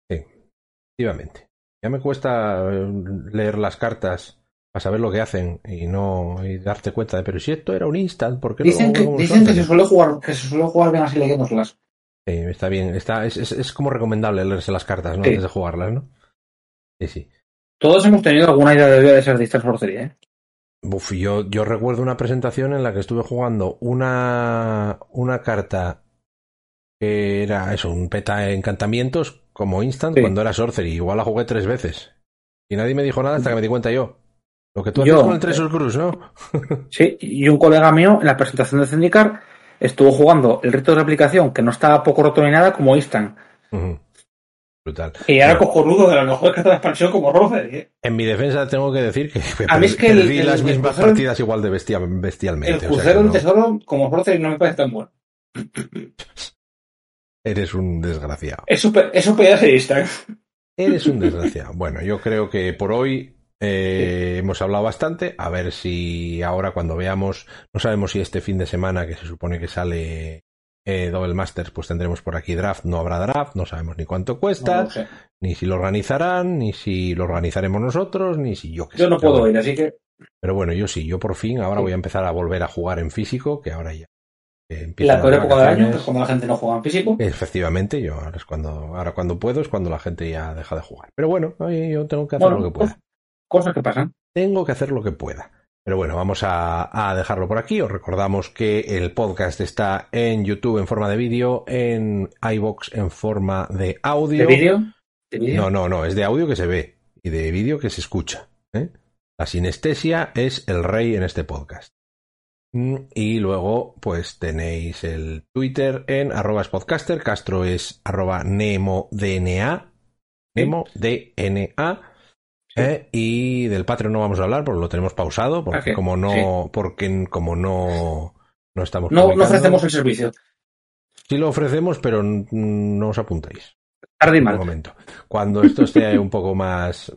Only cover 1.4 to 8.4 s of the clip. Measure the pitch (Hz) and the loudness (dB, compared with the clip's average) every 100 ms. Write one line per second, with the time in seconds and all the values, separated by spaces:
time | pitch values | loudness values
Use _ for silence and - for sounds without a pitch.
1.4 | _ _ _ _ 110 135 139 135 135 120 | _ _ _ _ -6 -4 -4 -2 -2 0
2.4 | 107 92 95 98 98 101 92 98 104 104 | 0 -2 -2 -2 -4 -6 -6 -10 -6 -4
3.4 | 107 104 101 - 113 110 95 90 - _ | -2 -2 -4 -4 -6 -4 -6 -6 -10 _
4.4 | _ _ _ 92 95 107 113 101 110 95 | _ _ _ -8 -4 -2 -2 -2 -4 -4
5.4 | 87 87 - 87 85 98 98 92 87 92 | -6 -8 -12 -8 -6 -4 -2 -4 -4 -6
6.4 | 95 92 98 104 98 113 110 - 107 92 | -8 -6 -6 -6 -6 -6 -4 -4 -4 -6
7.4 | - 156 - 185 170 170 185 - 117 127 | -6 -6 -4 -2 -2 -2 -4 -4 -4 -4